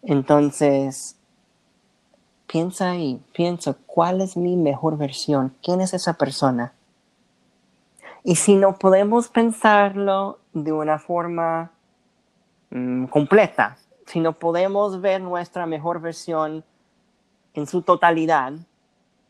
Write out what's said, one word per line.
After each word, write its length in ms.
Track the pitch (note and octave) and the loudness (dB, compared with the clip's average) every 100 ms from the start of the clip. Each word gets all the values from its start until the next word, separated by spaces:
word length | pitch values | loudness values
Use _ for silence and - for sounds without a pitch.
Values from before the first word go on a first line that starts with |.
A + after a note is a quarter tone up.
Entonces, 1120 | A#3+ C#3+ C3+ D3 D3 - D3 C#3 C3+ C3 - _ _ _ _ _ _ _ _ _ _ _ _ _ _ | 2 0 4 4 4 2 2 2 -2 -6 -16 _ _ _ _ _ _ _ _ _ _ _ _ _ _
piensa 440 | E3 F3 F3+ F#3 | -4 -4 -4 -4
ahí, 300 | F3+ D3+ B2 _ | -2 -4 -6 _
piensa, 420 | - F3 E3+ - C3 _ | -4 -4 -2 -6 -8 _
¿cuál 340 | - E3+ F#3 | -2 0 0
es 160 | F#3+ F3+ | -4 -2
mi 200 | F3 F3+ | -2 0
mejor 400 | D#3 C3+ D#3+ D3+ | 0 0 -2 -2
versión? 580 | C#3+ C3 - C#3+ C3 _ | -6 -6 -2 0 0 _
¿Quién 180 | - F3+ | -4 -2
es 140 | F#3 | -2
esa 200 | F#3 F3+ | -4 -4
persona? 580 | E3 C3+ C3+ C#3 B2 A#2+ _ _ _ _ _ _ _ _ _ _ _ _ _ - - | -2 -2 0 0 0 -6 _ _ _ _ _ _ _ _ _ _ _ _ _ -20 -10
Y 140 | - E3+ | -2 0
si 180 | - | 6
no 240 | G3 G3 F#3+ | 6 6 4
podemos 500 | F#3+ F#3+ G#3 A#3 A#3 | 4 4 4 0 0
pensarlo 1080 | - A#3 A3+ A3 G#3 G3+ G3 G3+ G3 G3 - _ | 0 0 2 4 4 4 0 0 0 -2 -8 _
de 200 | D#3+ D3+ | -6 -4
una 260 | D#3 D3+ D3+ | -2 -2 -4
forma, 760 | - F3 E3+ E3+ E3 E3 E3+ _ _ _ _ _ _ _ _ _ _ | -2 -4 -4 -4 -4 -4 -8 _ _ _ _ _ _ _ _ _ _
mm, 360 | B2+ B2+ B2+ C3 | -8 -6 -4 0
completa, 720 | D3 D3 G#3 F#3+ - G#2+ - _ _ - | 0 4 4 4 2 -2 -2 _ _ -8
si 140 | F3 | -2
no 180 | E3 D#3+ | -2 -2
podemos 640 | E3+ E3+ F#3+ G3 G#3 F#3+ | -2 0 0 0 -2 -2
ver 200 | G3 F#3+ | -2 -2
nuestra 460 | F#3 F3 F3 F3+ E3+ | -2 -6 -6 -8 -6
mejor 340 | D#3 E3 E3+ | -6 -6 -6
versión 640 | E3 D#3+ - D#3+ D#3 D#3 - _ _ _ _ _ _ _ _ | -8 -12 -6 -4 -4 -6 -16 _ _ _ _ _ _ _ _
en 120 | - D3 | -10 -6
su 160 | F3+ | -4
totalidad, 680 | E3 F3 F3 E3 D#3+ D#3 C3 D#3 E3+ _ _ _ _ _ | 0 2 4 2 2 0 0 -10 -18 _ _ _ _ _